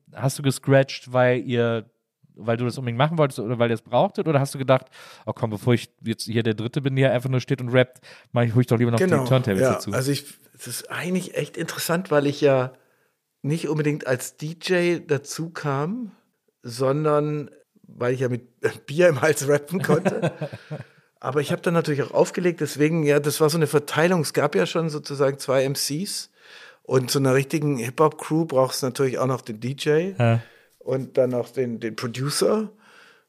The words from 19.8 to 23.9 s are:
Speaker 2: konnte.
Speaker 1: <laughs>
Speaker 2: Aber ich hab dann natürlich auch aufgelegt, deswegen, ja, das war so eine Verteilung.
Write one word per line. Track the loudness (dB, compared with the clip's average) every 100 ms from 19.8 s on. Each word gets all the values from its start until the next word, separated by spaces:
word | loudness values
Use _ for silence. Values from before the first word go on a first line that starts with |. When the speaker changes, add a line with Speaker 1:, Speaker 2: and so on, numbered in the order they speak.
Speaker 2:
konnte. | 0 0 0 -2 -4 -4 -12 -12 -14 -14
Speaker 1:
<laughs> | -16 _ _ _
Speaker 2:
Aber | -4 -2
ich | -2
hab | -2
dann | 0
natürlich | 0 0 -2
auch | 0
aufgelegt, | 2 2 2 -2 -2
deswegen, | -4 0 2 2
ja, | 2 2
das | 2 0
war | 2
so | 2
eine | 2
Verteilung. | 2 0